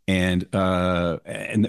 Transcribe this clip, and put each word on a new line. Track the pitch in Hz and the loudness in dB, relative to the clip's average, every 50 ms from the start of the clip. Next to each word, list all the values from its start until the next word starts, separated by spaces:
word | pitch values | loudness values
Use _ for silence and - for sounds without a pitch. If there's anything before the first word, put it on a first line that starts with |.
| _ - | _ 0
and, | 95 92 90 92 90 90 - - - | 0 2 2 2 0 0 -2 -2 -2
uh, | 98 95 92 92 90 90 90 90 87 87 85 80 - - | 0 0 2 2 2 0 0 0 0 0 -2 -4 -4 -8
and | - - 104 98 - 113 110 107 | -10 -10 -10 -8 -4 0 0 0